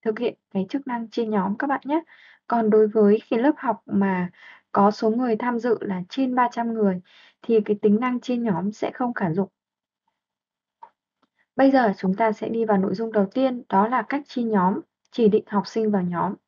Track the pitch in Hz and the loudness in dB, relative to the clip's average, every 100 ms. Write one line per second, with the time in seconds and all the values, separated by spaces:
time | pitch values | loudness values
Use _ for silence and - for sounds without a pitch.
0 | 226 220 240 - _ 196 185 285 269 240 | -6 -4 -4 -6 _ -6 -4 -6 -6 -8
1 | 226 - 226 214 190 214 277 269 254 302 | -6 -6 -2 -2 -2 -4 -2 -4 -2 -4
2 | 330 - - _ _ 233 220 214 214 214 | -4 -20 -20 _ _ 0 4 4 4 4
3 | 208 214 - 240 262 302 269 - - 208 | 4 4 2 0 2 0 -2 -4 -2 0
4 | 196 185 180 _ - - _ - 202 214 | 0 0 -4 _ -20 -20 _ 2 2 2
5 | 226 226 254 220 247 240 233 220 - 185 | -2 0 -2 -2 -2 -4 -2 -2 -2 -6
6 | 180 - 269 247 240 240 233 226 202 185 | -8 -4 -2 0 0 0 -4 0 0 0
7 | - _ _ _ - 226 208 208 214 208 | -8 _ _ _ 0 2 2 0 4 4
8 | 254 247 - 247 233 165 190 208 - - | 2 -4 -4 -4 -2 -2 -4 -4 -8 -4
9 | 247 240 190 156 190 _ _ _ _ _ | -6 -2 -2 -2 -4 _ _ _ _ _
10 | _ _ _ _ _ _ _ _ - _ | _ _ _ _ _ _ _ _ -20 _
11 | _ _ _ _ _ - 269 269 233 196 | _ _ _ _ _ 2 4 4 2 0
12 | 190 190 226 214 220 226 220 202 196 190 | -2 0 0 -2 -4 -4 0 2 0 -2
13 | 226 220 196 262 262 247 - 190 214 247 | -2 0 0 0 0 -2 -2 0 2 0
14 | 220 277 294 - 233 214 180 247 - _ | -2 -8 -6 -6 -2 2 2 0 -8 _
15 | _ - 220 202 - 208 185 226 220 202 | _ 2 4 4 0 -4 -4 -4 0 0
16 | 180 175 170 - | -2 -4 -4 -6